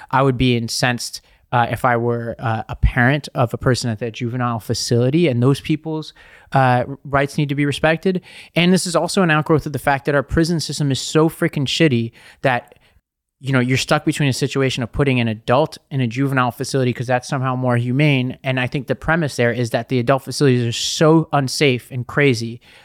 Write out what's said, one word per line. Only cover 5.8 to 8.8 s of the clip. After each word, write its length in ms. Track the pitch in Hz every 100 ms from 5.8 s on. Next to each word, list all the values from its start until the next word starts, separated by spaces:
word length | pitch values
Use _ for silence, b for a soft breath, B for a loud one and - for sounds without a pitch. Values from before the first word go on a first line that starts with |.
| 160 156 151 - B B B
uh, 320 | - 131 123 127
r-, 120 | 135
rights 340 | 143 135 143 -
need 120 | 147
to 60 | 143
be 100 | 143
respected. 560 | 135 156 160 190 180 B B B -
And 160 | 175
this 140 | 185